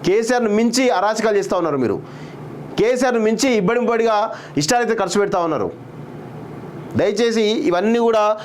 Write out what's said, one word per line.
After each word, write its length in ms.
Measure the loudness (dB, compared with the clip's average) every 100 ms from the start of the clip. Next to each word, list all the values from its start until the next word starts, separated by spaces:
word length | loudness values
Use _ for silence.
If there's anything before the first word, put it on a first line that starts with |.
కేసీఆర్ను 440 | 2 0 2 0 2
మించి 400 | 2 2 2 2
అరాచకాలు 480 | 2 0 0 2 0
చేస్తూ 200 | 0 0
ఉన్నారు 200 | 0 0
మీరు. 240 | 0 -2 -6 -16 -16 -14 -14 -14 -8 0
కేసీఆర్ను 400 | 2 2 2 2
మించి 340 | 2 2 2
ఇబ్బందిగా 800 | 2 2 2 2 2 2 2 0 -6 -6 -4
ఇష్టాలైతే 380 | 0 2 2
ఖర్చు 240 | 0 0 0
పెడతా 200 | 0 0
ఉన్నారు. 320 | 0 0 -2 -6 -16 -16 -14 -14 -14 -14 -14 -14 -14 -14 -6 -2
దయచేసి 440 | 0 2 0 2
ఇవన్నీ 580 | 2 2 0 2 2 2
కూడా 380 | 4 4 2 0